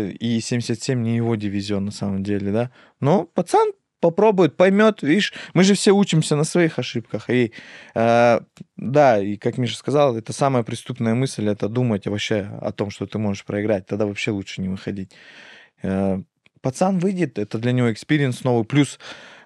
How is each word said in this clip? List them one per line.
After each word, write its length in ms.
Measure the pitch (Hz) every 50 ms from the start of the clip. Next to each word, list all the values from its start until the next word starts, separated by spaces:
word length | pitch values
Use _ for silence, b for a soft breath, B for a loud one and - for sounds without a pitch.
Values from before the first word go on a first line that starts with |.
| 107 95
и 340 | - - - 120 120 113
семьдесят 400 | 113 - 127 120 113 - 120 110
семь 220 | - - 135 123 113
не 120 | 113 117 117
его 180 | 117 117 117
дивизион 500 | 107 104 104 98 101 98 98 104 98 98
на 60 | 101
самом 320 | 101 - - 101 98 98 95
деле, 280 | 101 104 101 98 101
да. 200 | 98 110 120 127 b b b b b b
Но 260 | - 135 165 202 165
пацан 480 | - _ - 175 - - 403 453 427 392 - _ _ _ _
попробует, 580 | - 170 165 - 202 220 214 180 185 165 - _
поймёт, 440 | 180 190 190 196 214 220 208 -
видишь, 320 | - 139 156 208 190 - B B B B B
мы 100 | 160 185
же 120 | 190 202
все 160 | 185 - 220
учимся 440 | 196 202 202 - - 160 156 - 156
на 80 | 147 151
своих 340 | 160 - 180 175 160 - -
ошибках. 520 | 151 - - 120 113 _ - 110 - -
И, 240 | 113 123 123 110 B B B B B B B B B
э, 440 | - 113 117 117 117 120 120 117 - - _ _ _ - _ _
да, 440 | - - 104 135 147 147 135 117 104
и 160 | 98 101 104 101
как 200 | - 123 113 123
Миша 200 | 127 117 107 -
сказал, 400 | - - 127 147 147 139 120 113
это 160 | 110 - 120
самая 300 | - 147 139 135 123 113
преступная 500 | - 120 113 - - 123 - 113 113 113
мысль, 320 | 120 131 131 - - 107 104
это 220 | 104 - - 101
думать 360 | 110 123 127 123 110 98 - -
вообще 420 | 101 104 - - 110 107 95 98 107 113
о 120 | - - 107
том, 160 | - 110 101
что 160 | 104 - -
ты 120 | 101 - 104
можешь 280 | 107 104 98 98 -
проиграть. 400 | _ 104 104 104 107 110 95 92 _
Тогда 180 | - 101 110
вообще 260 | 104 101 - - -
лучше 300 | 110 98 95 - - -
не 60 | 95 95
выходить. 440 | 92 95 - - 101 98 95 - B B B B B B B B B B B B B B -
Э, 380 | 98 95 95 98 98 95 95 92 _ _ _ _ _ _ _
пацан 380 | _ 131 127 - - 190 196 180
выйдет, 400 | 165 196 202 180 175 139 - -
это 180 | 107 - - 113
для 140 | 113 123
него 220 | 123 127 123 117 110
экспириенс 500 | - - _ 151 151 143 131 123 - -
новый. 220 | 131 123 117 110
Плюс, 340 | - - 143 143 - - - B B B B B B B B B